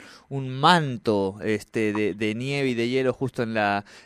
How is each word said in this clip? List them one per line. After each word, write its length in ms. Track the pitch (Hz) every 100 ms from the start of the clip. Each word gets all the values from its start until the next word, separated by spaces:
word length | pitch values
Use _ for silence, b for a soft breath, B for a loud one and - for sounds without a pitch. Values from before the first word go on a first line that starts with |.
| B B B
un 300 | 139 131 131
manto, 760 | 151 175 147 120 - 104 98 101
este, 500 | 95 107 - 120 107
de, 220 | 104 104 101
de 180 | 110
nieve 360 | 107 131 143 135
y 40 |
de 160 | 117 117
hielo 240 | 131 131
justo 300 | 123 131 -
en 100 | 113
la, 320 | 113 104 101 101 b